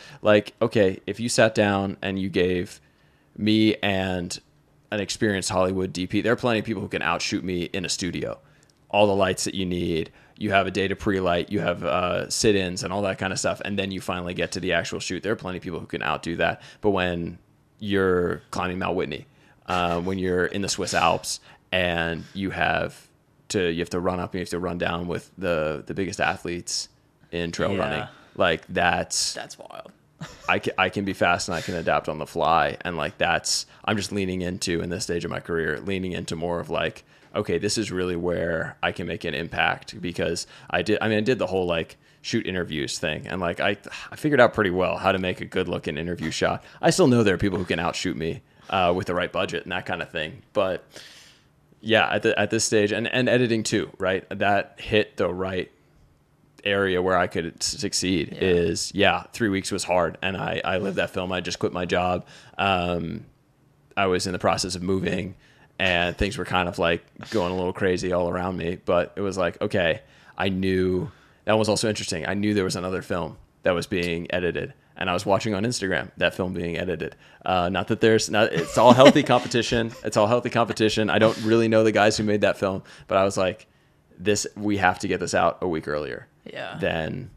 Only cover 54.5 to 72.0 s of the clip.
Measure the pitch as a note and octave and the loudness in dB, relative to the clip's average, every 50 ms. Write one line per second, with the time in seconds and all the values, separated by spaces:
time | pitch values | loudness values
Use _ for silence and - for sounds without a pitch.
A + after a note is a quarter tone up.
54.5 | G2+ G2 F#2 - - - - - A2+ G#2+ G#2 - - - G2+ F2 F2 F2+ F#2 F#2 | 2 2 0 -2 -8 -14 -4 0 2 2 2 2 0 -2 0 0 0 -2 -4 -4
55.5 | F#2+ F#2 - - _ _ _ _ _ _ _ _ _ _ _ _ _ _ _ _ | -4 -4 -6 -6 _ _ _ _ _ _ _ _ _ _ _ _ _ _ _ _
56.5 | _ - - G2+ G2+ G2+ G2 F#2+ F#2 F2+ F2+ F#2 F#2 F2 F#2 F2+ - F#2 E2 D#2+ | _ -6 -2 0 2 2 4 4 2 2 2 4 4 4 2 2 0 -2 -4 -4
57.5 | - - - - - - - G2 - - F2+ F2+ F#2+ E2 C#2 - - - F2 F#2 | -4 -6 -6 -6 -4 -4 -4 -4 -2 -2 0 2 2 0 0 -2 -2 0 2 4
58.5 | F2 F2 E2+ E2+ E2+ - - - - F#2+ G2 F#2 F2 F2+ - - - - A#2 G#2 | 4 4 4 2 0 -2 -4 -4 2 4 4 4 4 2 -2 -6 -4 -2 0 0
59.5 | F#2+ F#2+ F#2 - G#2 F#2 - - F2+ F2+ E2+ D#2+ - - - F#2+ F#2+ - D#3 F2+ | 0 0 -2 -2 -4 -4 -2 2 2 2 2 2 0 -4 -4 -4 -2 -2 -2 -2
60.5 | F2 - - - F#2+ F#2 G2+ G2 F#2+ F#2+ F2 - - F#2+ F#2 F#2 F#2 F2+ F2 F2 | -2 -2 -2 -2 -2 -2 -2 -2 -2 -2 -2 -2 -2 -4 -4 -2 -2 -4 -4 -4
61.5 | F2 - - G2+ - F2+ F2+ F2 F#2 F2+ F2+ F2+ F2+ F2+ - - - - - - | -4 -4 -4 -2 -2 -2 -2 0 0 2 2 2 0 -2 -4 -8 -16 -20 -20 -12
62.5 | - - F#2+ G2 F#2+ F2+ F2 F2 F2 F2 E2+ E2 E2+ F2 - - _ _ _ _ | -6 -2 0 2 2 2 0 0 -2 -2 -4 -6 -8 -10 -12 -16 _ _ _ _
63.5 | _ _ _ _ _ _ _ _ _ G2 G2 F#2+ F2+ F2+ F#2 G2 F2+ E2+ - F#2 | _ _ _ _ _ _ _ _ _ 0 0 2 2 0 0 -2 -4 -2 0 0
64.5 | F2+ F#2+ - F#2 F2+ F2+ F2+ F#2 F#2+ F#2+ F2 F2 F2 G2 - F#2 G2 - _ _ | 0 0 -2 -4 -6 -4 -2 -2 0 0 0 -2 -2 -4 -4 -6 -10 -14 _ _
65.5 | _ _ - _ _ - F#2+ F#2 F2+ F2 F2 F2 E2 - G#2 G2 - F2+ F2 - | _ _ -20 _ _ -2 0 2 2 2 2 0 0 0 -2 -2 -2 -4 -4 -2
66.5 | F#2 F2+ F2+ F2 F2 - F2+ E2+ E2+ E2+ - _ - - - - - G#2+ F2 F2+ | 0 0 0 0 0 0 2 2 2 0 -2 _ -20 -18 -10 -4 -2 0 0 0
67.5 | F#2 F#2 F2+ F2+ F#2 - G2 F#2+ F#2 F2+ G2 F#2 F2+ F2 F2+ F2 F2+ F2+ F2+ F#2 | 0 -2 -2 -2 -2 0 0 0 0 0 0 0 0 0 0 0 -2 -2 -2 -4
68.5 | F#2 F2 E2+ F2 F2+ E2 - - F#2 F2 E2 - - - G2+ G2 F#2 F#2+ F2+ F2 | -4 -4 -4 -4 -6 -4 -2 2 2 2 2 0 -2 -6 -4 -4 -2 0 -2 -2
69.5 | F2 - - G#2 - G2 F2 E2 D#2 - - - - - - - - - F#2 G2 | -2 -2 -4 -2 0 2 2 2 0 -2 -4 -16 -20 -20 -20 -14 -6 -4 -2 -2
70.5 | F#2+ F#2 F#2+ F#2+ F#2 F#2 F#2 F#2 F#2 F2+ E2+ - - - - _ _ _ _ - | 0 0 0 0 2 2 2 2 0 0 -2 -4 -8 -14 -20 _ _ _ _ 2
71.5 | G#2+ A2 G#2+ G#2+ G#2 - - A2 G#2 - | 2 2 4 2 2 2 0 0 -2 -2